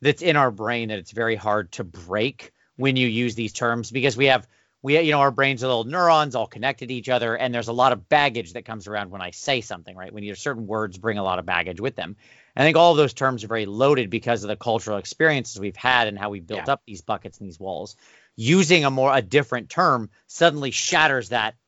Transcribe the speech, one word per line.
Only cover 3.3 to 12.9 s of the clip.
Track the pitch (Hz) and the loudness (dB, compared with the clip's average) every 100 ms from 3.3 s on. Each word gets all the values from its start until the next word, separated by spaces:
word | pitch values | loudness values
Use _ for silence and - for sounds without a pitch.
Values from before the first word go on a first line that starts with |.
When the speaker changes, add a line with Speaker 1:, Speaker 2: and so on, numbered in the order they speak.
Speaker 1:
these | 117 107 | -4 -8
terms | - 120 120 113 | -4 -2 -2 -4
because | 123 135 117 | 0 0 2
we | 139 | 2
have, | 127 - _ _ _ | 2 0 _ _ _
we, | 135 156 | 0 2
you | 160 | 4
know, | 147 | 4
our | 139 | 2
brains | 123 139 123 | 2 0 0
are | 131 | -2
little | 120 113 | -2 -2
neurons | 175 170 156 147 120 | 2 4 4 2 -2
all | 107 | -6
connected | 107 127 131 127 | -4 -6 -6 -8
to | |
each | 127 117 | -8 -2
other, | 123 117 117 | 0 0 -2
and | 127 | -2
there's | 120 117 | -4 -4
a | |
lot | 120 131 | 2 4
of | 107 - | 2 2
baggage | 147 143 117 85 | 2 2 -2 -8
that | 113 110 | -12 -12
comes | 110 98 | -14 -8
around | 104 98 | -8 -8
when | 95 | -10
I | 90 | -12
say | - - 131 | -8 -4 -4
something, | - 92 82 92 | -4 -14 -14 -18
right? | 92 | -16
When | 104 | -12
you, | 101 95 | -12 -8
certain | 143 117 101 | -8 -8 -6
words | 110 107 90 | -6 -6 -6
bring | 107 104 | -6 -4
a | |
lot | 95 92 | -2 -4
of | 87 | -2
baggage | 87 85 87 | -2 -2 -6
with | 127 - | -6 -6
them. | 85 104 _ _ _ - | -12 -12 _ _ _ 2
I | |
think | 151 160 | 4 6
all | 170 | 6